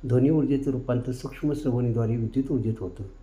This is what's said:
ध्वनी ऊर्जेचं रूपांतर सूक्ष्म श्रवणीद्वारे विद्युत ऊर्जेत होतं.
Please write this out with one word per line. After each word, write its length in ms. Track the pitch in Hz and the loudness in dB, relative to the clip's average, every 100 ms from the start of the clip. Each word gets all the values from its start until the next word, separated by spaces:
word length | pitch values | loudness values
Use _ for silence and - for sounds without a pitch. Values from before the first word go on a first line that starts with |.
| 131 | 2
ध्वनी 220 | 123 135 | 4 6
ऊर्जेचं 420 | 156 131 139 139 | 4 4 2 0
रूपांतर 400 | 120 - 120 123 | -2 0 -2 -2
सूक्ष्म 420 | 123 - - 151 | -6 -8 -4 -2
श्रवणीद्वारे 640 | 147 135 120 123 113 113 117 | 0 0 0 0 0 0 0
विद्युत 360 | 110 135 135 | 0 -2 0
ऊर्जेत 220 | 135 110 110 | 0 0 -2
होतं. 240 | 92 - 95 - | -6 -8 -12 -12